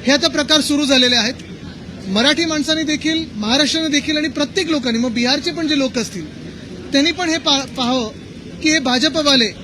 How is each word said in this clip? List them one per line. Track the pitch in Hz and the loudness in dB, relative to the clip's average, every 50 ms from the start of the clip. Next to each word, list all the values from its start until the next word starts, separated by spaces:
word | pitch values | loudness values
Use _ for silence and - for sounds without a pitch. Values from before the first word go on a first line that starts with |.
| - | 2
हे | 233 | 4
आता | 277 285 285 330 | 2 4 2 2
प्रकार | 254 311 294 - 311 311 | 0 0 0 2 2 2
सुरू | 269 - 294 285 302 | 4 2 2 2 4
झालेले | 262 277 262 254 247 247 | 4 4 4 6 4 4
आहेत. | 240 208 226 269 - - - - - - - - - - - - - - 190 | 2 0 0 -2 -6 -10 -14 -14 -14 -12 -14 -14 -14 -14 -14 -14 -12 -8 -2
मराठी | 190 202 233 277 302 320 339 | 0 4 4 4 4 4 2
माणसाने | 330 311 302 277 311 311 311 320 | 0 0 -2 0 0 0 0 0
देखील, | 285 302 294 - 311 320 320 320 - - | 0 -2 0 0 0 0 0 -2 -6 -6
महाराष्ट्राने | 208 208 214 240 277 302 254 214 320 320 320 | -4 -2 0 2 4 2 2 2 0 0 2
देखील | 285 285 - - 311 302 | 0 0 0 0 -2 0
आणि | 302 311 | 0 -2
प्रत्येक | 240 311 294 - - 381 381 311 | 0 -2 -4 -2 0 -2 0 0
लोकांनी, | 320 294 240 254 226 226 | 0 0 0 0 0 0
मग | 240 254 | 0 0
बिहारचे | 220 233 240 240 269 294 - 349 | 0 0 2 2 2 0 0 -2
पण | 320 311 330 302 | -4 -2 0 0
जे | 302 285 | 2 2
लोक | 269 262 196 254 | 2 0 0 -2
असतील, | 220 165 - 185 160 151 147 - - - - - - - - - - - | -4 -4 -6 -8 -10 -10 -12 -14 -14 -14 -14 -14 -14 -14 -12 -12 -12 0
त्यांनी | - 277 285 330 | 2 2 2 2
पण | 339 302 359 330 | 0 0 0 0
हे | 320 330 | 0 0
पा-, | - 311 285 269 277 254 240 247 | 2 0 0 0 0 -4 -6 -4
पाहावं | 254 240 254 262 233 214 - - - - - - - - - - - | -2 0 0 0 -2 -4 -8 -12 -16 -16 -16 -16 -14 -14 -14 -4 0
की | 311 | 2
हे | 311 320 | 2 2
भाजपवाले | 277 254 247 254 226 311 262 320 302 285 277 262 233 208 - - | 2 2 0 2 2 2 0 2 2 4 4 4 4 2 -2 -6